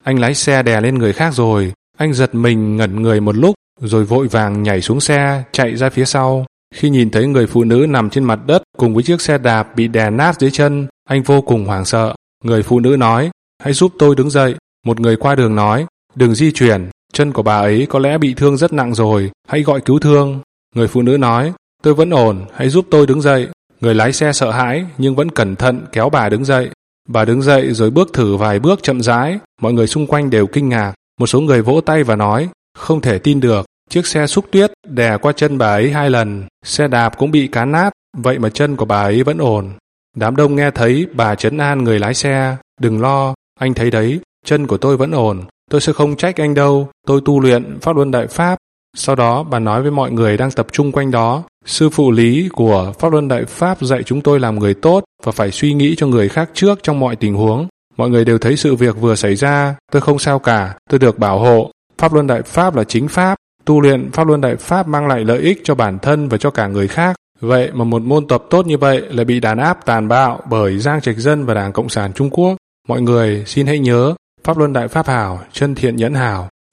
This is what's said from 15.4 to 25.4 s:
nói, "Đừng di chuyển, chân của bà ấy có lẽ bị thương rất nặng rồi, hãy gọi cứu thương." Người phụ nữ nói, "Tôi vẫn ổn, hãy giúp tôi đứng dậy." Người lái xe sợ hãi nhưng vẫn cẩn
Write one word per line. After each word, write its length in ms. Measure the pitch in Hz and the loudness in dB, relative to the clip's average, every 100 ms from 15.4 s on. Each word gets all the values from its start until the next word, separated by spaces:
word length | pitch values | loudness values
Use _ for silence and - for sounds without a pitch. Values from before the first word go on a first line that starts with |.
| 117 | 2
nói, 320 | 107 104 117 165 _ _ | 2 0 0 -4 _ _
"Đừng 200 | - 120 | 0 2
di 180 | 107 156 | 4 0
chuyển, 380 | 151 120 98 90 - _ | 2 2 2 -4 -14 _
chân 200 | - 147 | -2 -2
của 100 | 123 | 0
bà 160 | 107 107 | 0 0
ấy 280 | 104 110 139 | 2 0 0
có 80 | 139 | 0
lẽ 200 | 139 156 | 0 0
bị 160 | 143 | -2
thương 220 | 139 143 135 | 0 0 2
rất 160 | 170 | 0
nặng 220 | 151 120 | 0 -2
rồi, 360 | 113 110 104 98 - - | 0 2 0 -2 -8 -6
hãy 140 | 156 | -2
gọi 180 | 147 139 | 0 0
cứu 180 | - 147 | 2 2
thương." 420 | 151 143 139 135 - _ _ | 4 4 2 -4 -12 _ _
Người 140 | 117 113 | -2 0
phụ 140 | 123 | 0
nữ 140 | 120 139 | 2 2
nói, 340 | 123 117 156 180 _ _ | 2 0 -2 -6 _ _
"Tôi 120 | 151 | 2
vẫn 160 | 147 170 | 2 2
ổn, 340 | 147 110 95 101 | 4 2 0 -6
hãy 140 | - 131 | -6 0
giúp 180 | 170 180 | 0 2
tôi 160 | 151 139 | 4 4
đứng 140 | 143 | 2
dậy." 280 | 143 131 123 - _ _ | 2 0 -2 -10 _ _
Người 140 | 117 | 0
lái 180 | 110 117 | 2 2
xe 200 | - 151 | 0 -2
sợ 180 | 143 123 | 0 -2
hãi 360 | 117 123 143 180 139 | -2 -2 -4 -6 -2
nhưng 160 | 135 | 0
vẫn 160 | 131 143 | 0 -2
cẩn 260 | - | -2